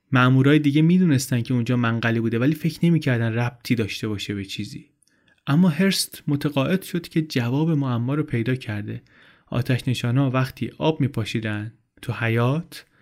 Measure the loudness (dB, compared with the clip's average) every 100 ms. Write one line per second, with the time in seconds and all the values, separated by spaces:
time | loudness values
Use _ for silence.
0 | _ 2 4 6 6 4 4 4 4 6
1 | 4 2 0 -2 0 -2 0 0 0 0
2 | 0 0 0 0 0 0 -2 0 2 4
3 | 2 0 0 0 -2 -4 -2 -2 -2 -4
4 | -6 -6 -6 -6 -8 -10 -10 -12 -18 _
5 | _ _ _ _ 0 4 4 4 2 0
6 | -4 -6 -4 -2 -2 -2 -2 -2 -4 -8
7 | -4 -4 -2 -2 -2 0 0 0 0 -2
8 | -2 -2 -2 -2 -2 -4 -4 -8 -8 -12
9 | -14 _ _ _ -8 -4 -2 -2 -2 -4
10 | 0 0 0 0 -4 -6 -10 -4 -2 0
11 | 0 -2 -4 -4 -4 -6 -8 -14 _ _
12 | -8 -4 0 2 2 0 -4 -14 -20 _